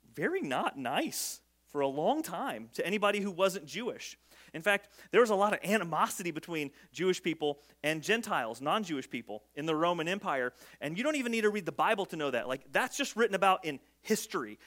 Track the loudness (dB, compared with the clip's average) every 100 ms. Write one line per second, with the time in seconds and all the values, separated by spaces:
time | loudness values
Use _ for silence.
0 | _ -4 -2 -2 0 0 -2 -4 -2 -2
1 | -2 -4 -8 -8 _ _ _ -2 0 2
2 | 0 0 -2 -6 -6 -8 -8 -4 -2 2
3 | 2 2 -2 2 2 2 -6 -8 -6 -8
4 | -12 -16 _ -20 -16 -4 0 0 -2 -20
5 | 2 6 6 6 4 2 2 0 2 0
6 | 0 0 -6 -6 -6 -4 -6 -8 -14 0
7 | 0 2 0 0 -2 -2 -8 _ -2 0
8 | 0 0 2 0 0 -2 0 0 0 -6
9 | -6 -8 -10 -12 -12 -6 -2 2 2 2
10 | -2 -4 -2 -2 -2 -6 -16 -10 -6 -2
11 | -2 -2 -2 0 2 0 -4 0 2 2
12 | -2 -4 -2 -2 -2 -6 -2 -2 0 -2
13 | -4 0 2 4 4 4 0 -8 -12 _
14 | -2 -2 -2 -6 -6 -10